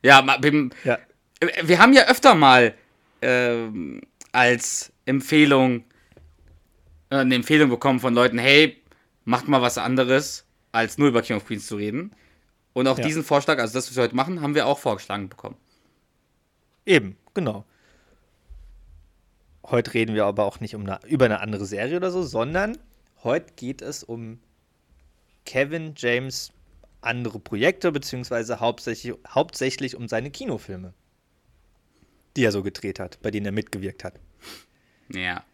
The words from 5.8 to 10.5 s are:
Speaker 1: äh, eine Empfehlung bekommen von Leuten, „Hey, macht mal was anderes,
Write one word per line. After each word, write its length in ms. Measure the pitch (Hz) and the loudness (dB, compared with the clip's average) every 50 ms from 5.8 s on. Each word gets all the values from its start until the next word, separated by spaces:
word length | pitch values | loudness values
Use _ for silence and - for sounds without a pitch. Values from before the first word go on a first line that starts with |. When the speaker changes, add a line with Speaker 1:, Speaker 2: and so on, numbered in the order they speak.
| 117 _ _ _ _ _ _ - - - _ _ _ - _ _ _ _ _ _ _ _ _ _ _ _ | -8 _ _ _ _ _ _ -20 -20 -20 _ _ _ -20 _ _ _ _ _ _ _ _ _ _ _ _
Speaker 1:
äh, 60 | 135 | -2
eine 180 | 135 131 127 127 | 0 0 2 0
Empfehlung 360 | 123 120 - 156 151 151 135 | 0 2 2 4 4 4 4
bekommen 280 | 120 117 - 139 131 123 | 2 0 0 0 0 0
von 140 | 120 131 117 | 0 0 2
Leuten, 240 | 120 123 123 117 | 4 2 2 2
„Hey, 400 | 120 120 135 139 147 156 139 - _ _ _ _ _ _ _ _ _ _ | 0 4 6 6 6 6 4 0 _ _ _ _ _ _ _ _ _ _
macht 220 | 117 120 123 - | -2 -2 -2 0
mal 140 | - 143 131 123 | 0 2 2 2
was 160 | 120 - - | 2 -2 -2
anderes, 640 | 90 120 127 131 131 123 131 135 - 139 - - _ _ | -4 -2 0 0 2 2 2 0 0 -2 -12 -16 _ _